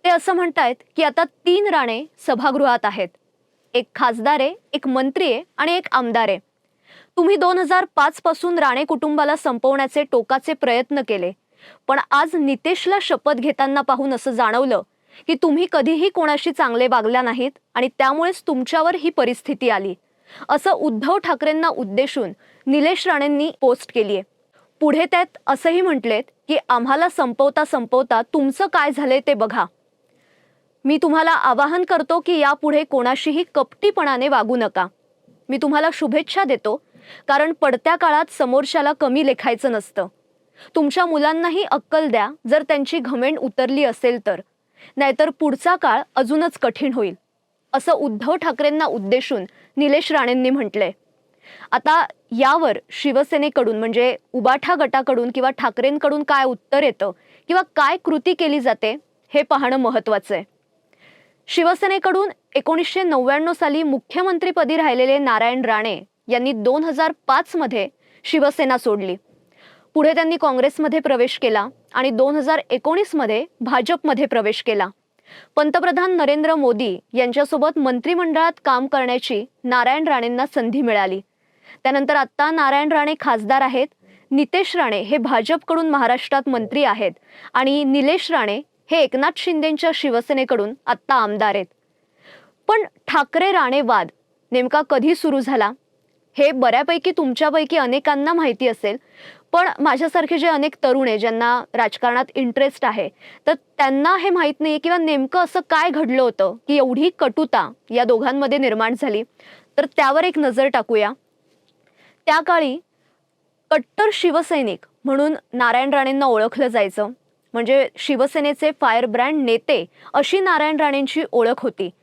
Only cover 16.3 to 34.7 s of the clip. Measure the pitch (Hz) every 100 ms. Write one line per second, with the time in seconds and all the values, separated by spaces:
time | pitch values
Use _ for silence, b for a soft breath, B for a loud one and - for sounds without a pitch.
16.3 | 294 339 285 262 233 247 240 214 247 254
17.3 | 240 254 _ _ 233 247 - 262 294 339
18.3 | 370 - 254 247 320 320 359 311 320 247
19.3 | 240 - 285 247 202 196 180 B B B
20.3 | B B 285 381 - - 220 269 392 339
21.3 | 285 302 311 330 - 208 202 277 285 196
22.3 | - b b - 285 302 359 370 302 285
23.3 | 285 311 - 262 254 - 240 208 202 196
24.3 | _ _ b b _ 302 302 349 349 359
25.3 | - - 269 330 339 370 277 233 214 -
26.3 | _ - 302 - 247 254 285 349 349 262
27.3 | 226 277 294 302 277 233 254 269 226 233
28.3 | 320 277 262 302 330 294 285 285 262 277
29.3 | 277 214 220 175 _ _ _ _ _ _
30.3 | _ _ _ _ _ 269 302 339 320 320
31.3 | 330 - 247 285 349 359 349 - 330 339
32.3 | 339 285 294 302 294 311 269 247 269 311
33.3 | 302 359 294 262 _ 415 403 294 254 269
34.3 | 277 247 247 214